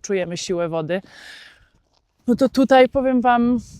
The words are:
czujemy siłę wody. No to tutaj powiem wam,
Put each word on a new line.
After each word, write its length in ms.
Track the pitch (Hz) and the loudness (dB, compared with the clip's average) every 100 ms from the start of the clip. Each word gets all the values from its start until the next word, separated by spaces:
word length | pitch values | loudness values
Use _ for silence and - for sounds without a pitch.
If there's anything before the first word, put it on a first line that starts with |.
czujemy 340 | - 196 170 170 | -6 -4 -4 -8
siłę 320 | - 175 170 | -6 -4 -4
wody. 340 | 165 156 185 - - - - - _ _ _ _ _ _ _ - | -4 -4 -6 -8 -20 -20 -20 -20 _ _ _ _ _ _ _ -4
No 80 | 233 | 0
to 120 | 269 | 0
tutaj 400 | - 262 262 254 | 0 4 4 4
powiem 320 | 277 262 254 | 2 -2 0
wam, 380 | 240 240 240 247 - | 2 2 0 -2 -6